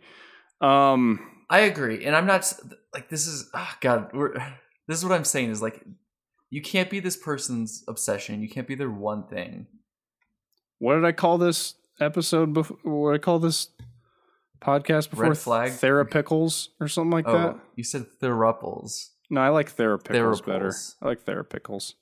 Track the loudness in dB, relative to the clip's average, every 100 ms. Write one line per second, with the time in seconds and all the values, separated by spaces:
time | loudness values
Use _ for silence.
0 | -12 -20 -20 -20 _ 0 4 6 6 6
1 | 4 2 -4 _ 2 4 4 2 -4 -4
2 | 0 2 4 2 0 -6 -12 -20 _ -14
3 | -8 -6 -6 -8 -10 -10 -10 -4 0 0
4 | -2 -4 -4 -4 -12 -16 _ _ -8 -4
5 | 0 0 0 -2 -2 -4 -6 -8 -18 -20
6 | _ _ _ _ _ -10 -4 -2 -2 -4
7 | -6 -6 -6 -6 -4 -4 -6 -8 -12 -6
8 | -4 -4 -6 -8 -8 -10 -10 -6 -6 -6
9 | -6 -6 -8 -10 -10 -12 -18 _ _ _
10 | _ _ _ _ _ _ _ -2 2 4
11 | 4 4 2 4 4 2 -4 -12 _ -2
12 | -2 0 2 2 4 2 -2 -6 -4 0
13 | 2 2 2 2 2 0 -6 -12 -20 -20
14 | _ _ _ _ _ -6 2 2 4 0
15 | 0 0 2 2 2 0 0 0 4 4
16 | 2 0 2 2 2 -2 -8 -8 -6 -2
17 | 0 0 2 2 2 -4 -14 -12 -8 -8
18 | -10 _ -2 2 2 0 -6 -10 -10 -12
19 | -14 _ -4 2 4 4 0 0 0 0
20 | 0 2 2 0 -2 -2 -2 -4 -10 -6
21 | -4 -4 -6 -8 -8 -12 -10 -12 -12 -16